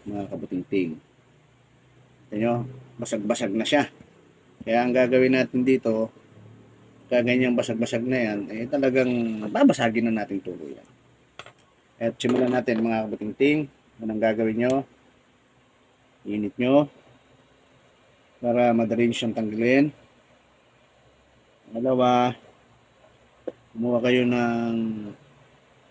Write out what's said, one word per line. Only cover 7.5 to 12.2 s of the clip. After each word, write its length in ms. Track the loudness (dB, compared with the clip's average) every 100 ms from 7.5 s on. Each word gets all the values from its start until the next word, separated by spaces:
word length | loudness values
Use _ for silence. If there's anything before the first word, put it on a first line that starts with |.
| 0
basag-basag 480 | -2 -2 -2 -2 -2
na 160 | 0
yan, 160 | -2 -4 -6 -8
eh, 160 | -4
talagang 720 | 0 2 2 2 0 -2 -4 -4
babasagin 560 | 4 4 4 0 0 0
na 160 | -2
natin 160 | -4 -8
tuloy 400 | -8 -12 -14 -16
yan. 100 | -20 _ _ _ _ -20 -20 _ _ _ _ -6
At 160 | -6
simulan 400 | -2